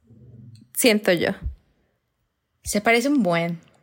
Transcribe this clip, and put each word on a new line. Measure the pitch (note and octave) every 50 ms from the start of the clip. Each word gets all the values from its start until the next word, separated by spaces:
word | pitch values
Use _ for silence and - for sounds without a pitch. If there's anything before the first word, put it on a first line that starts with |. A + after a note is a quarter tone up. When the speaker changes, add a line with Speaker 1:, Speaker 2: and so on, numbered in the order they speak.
| _ _ - - - - - - - - - - - _ -
Speaker 1:
Siento | - - B3 G#3 G#3 - -
yo. | F3+ D#3+ - - G3 - - - - - _ _ _ _ _ _ _ _ _ _ _ _ _ _ _ _ _ _ _ _ -
Speaker 2:
Se | - - G#3
parece | G#3 A#3 A3+ A#3+ A#3+ C#4+
un | D4 C#4+ G#3
buen, | F3 E3+ E3 E3+ E3+ F3 E3 - _ _ _